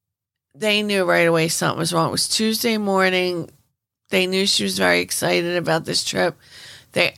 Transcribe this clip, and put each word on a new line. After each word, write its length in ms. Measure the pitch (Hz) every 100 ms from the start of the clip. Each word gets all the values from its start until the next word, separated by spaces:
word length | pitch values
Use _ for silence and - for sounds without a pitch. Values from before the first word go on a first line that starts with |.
| _ _ _ _ _
they 280 | 143 214 208
knew 220 | 208 196
right 220 | 175 170 170
away 220 | 165 165
something 300 | - 160 -
was 140 | 165
wrong. 160 | 165 156
It 40 |
was 160 | - -
Tuesday 500 | - 220 220 233 220
morning. 720 | 202 190 185 185 180 175 - - _ _ _ _ -
They 160 | 190 185
knew 200 | 190 196
she 180 | -
was 140 | 196 190
very 220 | 180 175
excited 560 | 175 - 165 180 170 175
about 280 | 165 165
this 200 | - 175
trip. 320 | - 190 180 - - - - - -
They 220 | - 175